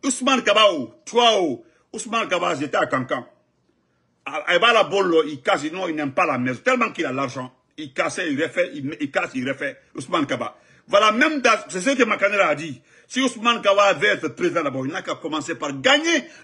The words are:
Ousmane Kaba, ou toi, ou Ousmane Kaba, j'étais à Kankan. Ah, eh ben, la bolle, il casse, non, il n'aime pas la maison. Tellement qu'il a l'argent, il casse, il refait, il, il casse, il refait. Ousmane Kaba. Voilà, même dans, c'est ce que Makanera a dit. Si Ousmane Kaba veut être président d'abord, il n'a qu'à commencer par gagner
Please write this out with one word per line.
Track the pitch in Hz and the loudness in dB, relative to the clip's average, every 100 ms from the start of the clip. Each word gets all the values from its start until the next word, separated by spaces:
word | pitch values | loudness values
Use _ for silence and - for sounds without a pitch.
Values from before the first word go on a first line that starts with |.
Ousmane | 277 - 262 262 | -6 -2 0 2
Kaba, | 208 202 214 | 4 6 6
ou | 165 120 - | 4 -6 -12
toi, | - 226 240 214 | -2 4 4 4
ou | 165 120 - _ _ | 0 -4 -10 _ _
Ousmane | 220 226 226 214 | -12 -6 -4 -2
Kaba, | 180 175 147 | 0 0 -2
j'étais | 147 202 | -2 -2
à | 156 | 0
Kankan. | 135 127 135 120 _ _ _ _ _ _ _ _ _ - | -2 -2 -6 -8 _ _ _ _ _ _ _ _ _ -10
Ah, | 151 156 | -8 0
eh | 175 | 2
ben, | 226 | 4
la | 226 | 4
bolle, | 147 196 190 160 151 | 4 2 2 2 2
il | 143 | -2
casse, | - 175 151 | 0 0 0
non, | 180 180 | -6 -6
il | |
n'aime | 156 143 | -4 -4
pas | 135 175 | 0 0
la | 127 | 0
maison. | 127 127 | -2 -2
Tellement | 247 254 226 | 0 0 0
qu'il | 151 147 | -2 -4
a | |
l'argent, | 131 135 135 127 _ _ - | -4 -6 -6 -12 _ _ -16
il | 151 | -12
casse, | - 165 190 175 | -4 -4 -2 -4
il | 139 | -2
refait, | 160 - 170 | -2 -2 -4
il, | 147 135 156 | -4 -8 -6
il | 143 | -4
casse, | - 139 | -4 -4
il | 131 127 | -6 -6
refait. | 135 143 135 _ | -6 -8 -10 _
Ousmane | - 135 170 143 | -16 -4 -2 -2
Kaba. | 127 110 - _ _ - | -4 -6 -10 _ _ 0
Voilà, | 202 214 | 4 4
même | 220 311 302 | 4 0 2
dans, | 240 214 - | 2 2 -2
c'est | 185 | -4
ce | 202 | -2
que | 269 | 2
Makanera | 226 202 196 202 170 | 2 2 0 2 2
a | 147 | 0
dit. | 160 123 _ _ _ | -6 -12 _ _ _
Si | 247 | -2
Ousmane | 262 240 233 226 | -2 0 0 2
Kaba | 202 202 202 | 2 4 4
veut | 165 208 | 4 0
être | 180 151 | 0 -4
président | - 175 165 | -2 -2 0
d'abord, | 147 131 | -4 -4
il | 131 | -6
n'a | 180 | -8
qu'à | 180 | -8
commencer | 151 160 151 151 | -8 -6 -6 -6
par | 165 151 139 | -8 -6 -2
gagner | 233 294 330 320 - - | 2 2 2 -2 -4 -18